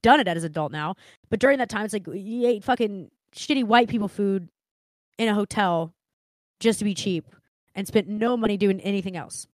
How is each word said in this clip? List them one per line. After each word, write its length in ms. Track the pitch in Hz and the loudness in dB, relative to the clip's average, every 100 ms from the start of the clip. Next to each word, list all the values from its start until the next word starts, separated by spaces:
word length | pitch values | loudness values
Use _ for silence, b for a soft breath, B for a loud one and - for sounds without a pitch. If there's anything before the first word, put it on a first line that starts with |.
done 180 | 226 294 | 8 6
it 80 | 190 | 6
as 160 | 165 | -2
an 80 | 165 | -4
adult 200 | 151 147 | -4 -6
now. 240 | 151 151 190 b b _ | -4 -8 -8 b b _
But 100 | 214 | 2
during 180 | 262 277 | 4 4
that 100 | 240 | 0
time, 160 | 220 208 | -2 -4
it's 80 | |
like, 140 | 208 165 | -6 -8
you 400 | 175 202 233 240 | -10 -8 -2 0
ate 160 | 214 | 0
fucking 480 | 196 247 220 196 156 _ _ - | 0 0 0 -4 -14 _ _ -16
shitty 280 | - 277 226 | -2 0 4
white 240 | 233 240 | 4 4
people 180 | 240 202 | 0 -4
food 420 | - 202 196 175 _ _ _ _ _ _ - | -2 0 0 -4 _ _ _ _ _ _ -4
in 100 | 226 | 0
a 40 | |
hotel 600 | 208 208 - 190 170 160 _ _ _ _ _ _ _ | 0 0 0 2 0 -2 _ _ _ _ _ _ _
just 200 | 226 214 | 0 2
to 60 | 208 | -2
be 100 | 185 | -2
cheap 300 | 202 170 - _ _ _ _ - | -2 -4 -6 _ _ _ _ -10
and 120 | 196 | 0
spent 200 | 220 180 | 0 0
no 300 | 214 233 247 | -2 -2 0
money 200 | 220 202 | 0 2
doing 220 | 196 190 | 0 0
anything 360 | 196 202 185 180 | -2 -4 -4 -8
else. 300 | - - - | -10 -14 -18